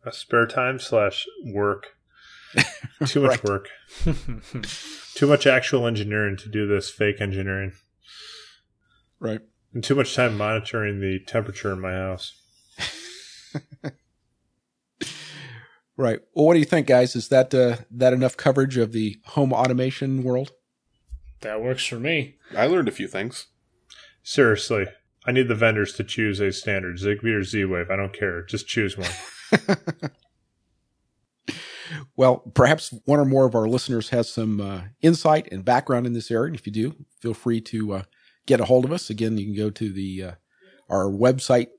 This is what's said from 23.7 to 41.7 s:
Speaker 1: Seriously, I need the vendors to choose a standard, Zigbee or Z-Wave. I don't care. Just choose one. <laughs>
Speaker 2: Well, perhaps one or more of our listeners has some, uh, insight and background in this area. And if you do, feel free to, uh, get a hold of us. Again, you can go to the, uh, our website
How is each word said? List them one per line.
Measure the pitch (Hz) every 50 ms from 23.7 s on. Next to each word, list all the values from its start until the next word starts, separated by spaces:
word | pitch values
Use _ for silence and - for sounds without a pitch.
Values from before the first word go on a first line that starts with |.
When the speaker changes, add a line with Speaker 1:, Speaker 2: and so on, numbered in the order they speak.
| _ _ _ _ - - - _ _ _ _
Speaker 1:
Seriously, | - - - 131 113 107 - - - 117 104 95 95 - _ _ _ _ _ _
I | 123
need | 123 131 131
the | 117 113
vendors | 107 117 113 110 107 101 - -
to | -
choose | 101 - - - 110 104 98 98
a | 101 98
standard, | 95 - - 107 101 95 92 90 87 90
Zigbee | 95 101 104 104 113 113 110 104
or | 95
Z-Wave. | 95 - 104 98 92 92 87 87 90
I | 95
don't | 98 98 95
care. | - - 107 95 87 87
Just | 87 - - 107 -
choose | - - 120 107 95 - 104
one. | 90 90 90 - - - - - - -
<laughs> | 220 - - - 196 - _ - 160 _ - 143 _ _ _ _ _ _ _ _ _ _ _ _ _ _ _ _ _ _ _ _ _ _ _ _ _ _ _ - - - - - - - - - 165 147 139 _ _
Speaker 2:
Well, | - 131 127 127 -
perhaps | _ 113 - - 127 127 156 160 - - 123 110 _
one | - 143 147
or | 143
more | 135 135 135 135
of | 123 113
our | 113 110 110
listeners | 123 123 - - 123 113 104 -
has | 127 120 110 -
some, | - 113 110 110 107 101
uh, | 101 98 98 90 90 104 - _
insight | - 160 170 156 - 156 156 151 - -
and | - 95 92
background | 123 123 131 - - 131 120 123
in | 123
this | 120 117 - -
area. | 117 110 131
And | 160 160
if | 113 _
you | 107
do, | 104 110 110 143 156 - - _ _ _
feel | - 117 110
free | - - 123 117 113
to, | 113 - - 110 107 104
uh, | 98 95 95 _ _ _ _ _ _ _ _
get | - 135 120
a | 107
hold | 92 127 127 127
of | 135
us. | 165 180 - -
Again, | 110 104 113 110 113 107
you | 98
can | 107 101
go | 104 107 107
to | 101 - 113 104
the, | 95 98 98 95 92 95 95
uh, | 90 87 _ _ _ _ _ _ _ _ _ _ _
our | 101 98 95
website | 98 98 98 120 127 131 131 - - 131 123 120 -